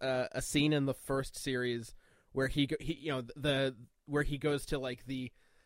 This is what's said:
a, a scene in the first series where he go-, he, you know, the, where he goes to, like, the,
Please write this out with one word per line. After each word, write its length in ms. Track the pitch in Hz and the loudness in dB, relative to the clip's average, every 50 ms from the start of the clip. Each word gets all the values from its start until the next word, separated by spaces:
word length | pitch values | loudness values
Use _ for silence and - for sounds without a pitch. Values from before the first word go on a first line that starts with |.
a, 280 | - 131 131 127 123 - - | -2 0 0 0 0 0 -2
a 100 | 131 127 | -4 -4
scene 300 | - - 151 143 151 151 | 2 4 6 6 6 6
in 140 | 147 139 | 4 4
the 80 | 139 127 | 2 0
first 420 | - - - 139 135 131 - - | -2 -2 -2 -2 0 0 -2 -6
series 580 | - - 143 131 123 123 123 120 117 113 - - - - - - _ _ _ - | -6 -4 -2 0 0 0 0 -2 -2 -6 -8 -14 -18 -20 -20 -20 _ _ _ -2
where 160 | 131 135 127 | 0 0 2
he 180 | - 156 143 | 4 2 2
go-, 100 | 131 156 147 | 2 2 -2
he, 160 | 139 139 170 | -2 -4 -4
you 160 | 147 139 156 | -4 -2 -4
know, 120 | 139 131 123 117 - | -2 -2 -4 -6 -8
the, 380 | 143 131 151 139 135 135 135 127 107 123 - _ _ _ | -2 0 2 2 4 2 0 0 -4 -12 -20 _ _ _
where 160 | - 143 147 143 | -2 0 0 2
he 160 | - 147 135 | 0 0 0
goes 280 | 139 151 147 139 - | 0 0 0 0 0
to, 120 | - 160 139 | -2 -4 -2
like, 280 | 131 127 123 117 - | -2 -4 -6 -6 -6
the, 260 | 127 135 131 127 120 - _ _ _ _ _ _ | -6 -6 -4 -4 -6 -10 _ _ _ _ _ _